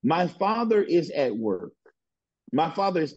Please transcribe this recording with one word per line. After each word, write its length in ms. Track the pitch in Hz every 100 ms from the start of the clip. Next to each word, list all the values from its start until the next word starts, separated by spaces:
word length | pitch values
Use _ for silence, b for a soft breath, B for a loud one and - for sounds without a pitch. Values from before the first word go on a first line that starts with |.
"My 240 | 123 165 180
Father 540 | - 196 220 226 214
is 260 | - 175 165
at 240 | - 131 107
work. 380 | 110 92 - - _ _ _ _ _ _ _
My 180 | 131 160
Father 300 | 190 196 180
is 140 | 151